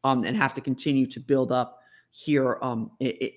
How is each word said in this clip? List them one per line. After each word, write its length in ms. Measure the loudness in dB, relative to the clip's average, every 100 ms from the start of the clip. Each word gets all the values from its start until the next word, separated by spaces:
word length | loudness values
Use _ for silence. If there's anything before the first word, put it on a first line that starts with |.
um, 200 | 2 2
and 120 | 0 2
have 160 | 0
to 60 | 0
continue 460 | -6 -4 0 2 0
to 140 | -2
build 300 | 0 0 2
up 300 | 0 -2 -8 _ -20 _
here, 480 | -12 2 2 4 0
um, 300 | -4 -4 -6 _
i-, 60 | -4
i-, 280 | -2 -6